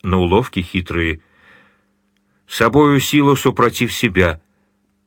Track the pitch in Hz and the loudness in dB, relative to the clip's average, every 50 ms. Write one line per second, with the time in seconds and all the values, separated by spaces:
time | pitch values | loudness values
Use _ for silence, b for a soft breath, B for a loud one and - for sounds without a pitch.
0 | - 92 90 92 90 87 87 110 127 - - 95 87 - - 90 90 - 78 85 | -6 -2 0 0 0 2 0 0 0 -2 -4 -8 -6 -4 -6 -6 -6 -4 -4 -4
1 | 82 82 78 78 b b b b b b b b b b b b b b b _ | -4 -4 -6 -8 b b b b b b b b b b b b b b b _
2 | _ _ _ _ _ _ _ _ _ _ - - 113 117 113 147 151 147 143 135 | _ _ _ _ _ _ _ _ _ _ -2 0 0 2 4 4 4 4 2 0
3 | 131 - - 147 143 143 139 - - 135 107 - 120 117 - - 123 110 - - | 0 0 0 2 4 4 2 2 0 -2 0 2 0 0 0 -2 -4 -6 -4 -4
4 | - 110 92 95 90 85 78 - _ _ _ _ _ _ _ _ _ _ _ _ | -4 -2 0 0 0 0 0 -4 _ _ _ _ _ _ _ _ _ _ _ _
5 | _ | _